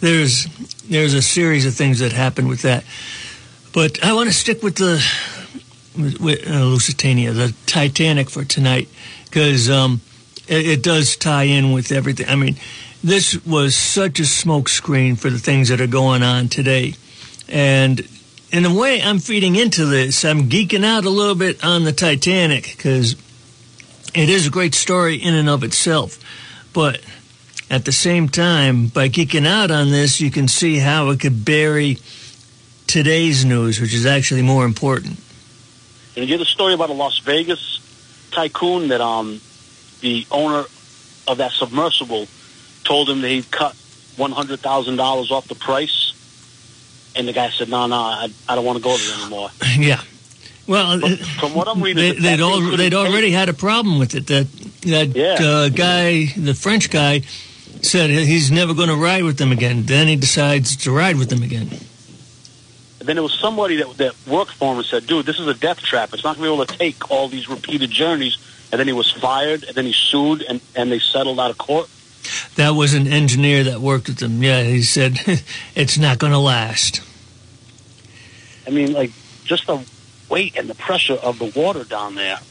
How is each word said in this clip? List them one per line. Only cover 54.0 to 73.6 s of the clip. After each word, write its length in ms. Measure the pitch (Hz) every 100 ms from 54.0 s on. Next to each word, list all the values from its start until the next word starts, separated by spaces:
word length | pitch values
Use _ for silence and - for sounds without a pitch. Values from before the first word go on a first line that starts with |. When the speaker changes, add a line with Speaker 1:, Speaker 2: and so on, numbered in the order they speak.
| 127
Speaker 1:
it. 120 | - 135
That, 200 | 143 139 - - -
that, 340 | 180 160 151 127
Speaker 2:
Yeah. 180 | 160 180
Speaker 1:
uh, 280 | 156 147 143
guy, 560 | 131 175 180 175 165 151 139
the 180 | 151
French 360 | 135 196 220 -
guy, 320 | 160 143 147 139 - - - - -
said 280 | - 180 156
he's 400 | 147 151 165 143
never 240 | 147 175
gonna 220 | 160 170 151
ride 260 | 170 185
with 140 | 170 139
them 120 | 135
again. 320 | 123 120 120 107
Then 220 | 135 156
he 80 | 151
decides 600 | 131 - 143 143 127 -
to 140 | -
ride 260 | 131 185 156
with 140 | 123
them 120 | 123
again. 260 | 117 120 104 - - - - - - - - - - - - -
Speaker 2:
And 80 | -
then 80 | 160
there 60 |
was 120 | 151 -
somebody 380 | 220 220 202 160
that, 200 | 135 123
that 160 | 135 - -
worked 260 | 151 196
for 200 | - 139
him 60 | 127
and 80 | 117
said, 200 | 123 117
"Dude, 180 | 160 135
this 120 | 151
is 80 | 160
a 80 |
death 260 | 123 151 175
trap. 320 | - 127 107
It's 100 | -
not 140 | 151 147
gonna 120 | 156
be 60 |
able 120 | 151 131
to 100 | -
take 320 | 175 - -
all 180 | 139 135
these 200 | 131 120
repeated 420 | 131 - 151 131
journeys." 460 | 120 160 160 131 123 - - -
And 80 | 117
then 80 | 135
he 40 |
was 200 | 123 113
fired, 500 | - 127 135 147 156
and 140 | - 131
then 80 |
he 80 | 127
sued, 500 | 110 - 143 147 151
and, 180 | 147 123 -
and 160 | 127 123
they 80 | 120
settled 400 | - 135 135 131
out 140 | 127
of 40 | 113
court. 300 | - 147 165 - - - - - - -
Speaker 1:
That 140 | 147
was 240 | 151 147
an 120 | 143 139
engineer 560 | 147 147 123 143 143